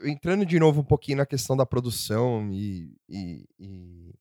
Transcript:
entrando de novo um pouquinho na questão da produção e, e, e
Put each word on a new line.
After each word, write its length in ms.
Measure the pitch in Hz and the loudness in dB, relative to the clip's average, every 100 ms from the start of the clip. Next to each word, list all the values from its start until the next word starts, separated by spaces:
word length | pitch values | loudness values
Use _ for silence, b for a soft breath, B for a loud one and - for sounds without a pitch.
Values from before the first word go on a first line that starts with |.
entrando 400 | 143 143 170 196 180 | -6 -4 -2 0 2
de 140 | 170 | 6
novo 220 | 156 147 | 6 6
um 20 | |
pouquinho 360 | 139 151 - 139 | 2 0 2 -2
na 80 | 139 | 0
questão 280 | 135 - 135 | -2 0 0
da 80 | |
produção 840 | 127 127 123 - - 110 123 113 104 | 2 0 -2 -4 -2 0 0 0 -4
e, 400 | 98 104 92 78 50 - | -6 -6 -8 -12 -18 -14
e, 380 | 95 87 69 - _ | -10 -10 -12 -18 _
e 540 | 98 95 87 87 85 - | -18 -18 -18 -20 -20 -20